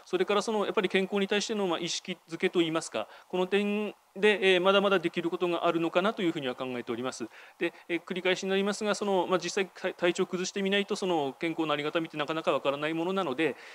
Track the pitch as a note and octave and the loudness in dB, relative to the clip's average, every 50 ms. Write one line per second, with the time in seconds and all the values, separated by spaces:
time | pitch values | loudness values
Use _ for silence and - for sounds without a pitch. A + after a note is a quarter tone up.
0 | - - - F3+ F#3 - G3+ G#3 G3 A#3 A3 G#3 G3 - F#3 A3+ F#3 F#3 - F#3+ | -8 -2 -2 0 2 2 2 2 2 0 0 0 0 0 0 0 0 2 2 2
1 | F#3+ F#3 G3+ G3+ G3 F#3+ G#3 G#3 G3 - A3+ G#3 G3 F3+ D#3+ - F3 E3 - - | 0 2 0 0 0 2 2 0 0 0 -2 0 0 0 0 -2 -2 -4 -6 -6
2 | - - F3 - _ - D#3+ D#3+ F#3+ F3+ - F#3 E3 D#3+ D#3+ E3 D#3 - - A2 | -6 -8 -10 -10 _ -12 -6 -2 -2 0 2 2 2 2 2 -2 -2 -2 -4 -4
3 | G#2 - - - - - - F3+ F#3 F#3 G3 G3+ G#3 G3+ G#3 G#3 G#3+ G3+ - - | -6 -6 -8 -20 -12 -4 -2 0 0 2 2 2 2 2 0 -2 -2 -4 -8 -10
4 | _ _ - G3 F#3+ G#3+ G#3 F3+ - F#3+ F#3 F3+ F3 G3 G3 G3+ F#3+ G3+ G3 F#3 | _ _ -4 0 2 2 4 4 4 4 4 6 6 6 6 6 6 4 4 2
5 | D#3+ E3+ - F3+ E3 E3+ F3+ F3 F3+ F3 E3+ - - E3+ E3 E3 E3+ D#3+ - F3+ | 2 0 -2 -2 -2 -2 -2 -2 0 0 0 0 0 0 0 0 0 0 0 0
6 | F#3 F3+ F3 - F#3+ E3 D#3+ D#3+ C#3 B2+ B2 - C3+ C3 B2 A#2+ A#2 - A#2 A2+ | 0 0 0 0 -2 -2 -2 -2 -4 -6 -6 -6 -6 -6 -6 -6 -6 -6 -6 -6
7 | B2+ C3 - - A2+ G#2+ - - - - - - E3+ E3+ - - - - F3 D#3+ | -4 -6 -6 -6 -8 -10 -10 -14 -20 -20 -8 -4 -4 -4 -4 -6 -8 -6 -6 -6
8 | - - F#3+ F3 E3+ F#3 F#3 F3 G3+ F#3+ F#3+ G3 G3 G#3 G3+ - G#3+ G#3 G3 - | -4 -6 -6 -2 0 0 0 0 0 0 0 2 2 0 -2 -2 -2 -2 -2 0
9 | G#3 G3+ G3 F#3 D#3+ - F#3 F3 E3 F3 - G3+ G3 F3+ - - - F#3 - - | 0 0 2 2 2 2 2 0 0 -2 -2 -2 -4 -4 -4 -6 -6 -6 -4 0
10 | F3 F3+ F3 - F#3 - - F3 F#3 F#3 - G3+ G3 F#3+ G3 G3+ G3+ - G#3+ G3 | 0 2 2 2 0 -2 -2 -4 -4 -4 -4 -2 0 0 2 0 0 0 -2 -2
11 | G3+ F#3 F3 D#3+ C#3+ C3+ C3 - - E3+ D#3+ E3 D#3+ D3+ D3 D3 D3 D3+ - E3+ | 0 0 0 0 0 -2 -4 -4 -4 -4 -2 -2 0 0 0 0 0 0 0 -2
12 | E3 D#3+ - D#3 D3 D3 D#3+ D#3+ D#3+ F3+ D3+ C3 - D3 C#3 C#3+ D3+ D#3 E3 E3 | -2 -2 -4 -4 -4 -4 -4 -2 0 0 0 0 2 0 0 0 -2 -2 -2 -2
13 | E3 F3+ F#3+ G3 F#3 D3 B2 C#3 D#3+ C#3+ A#2+ - - - | -2 0 0 -2 -2 -2 0 0 0 0 0 -4 -10 -20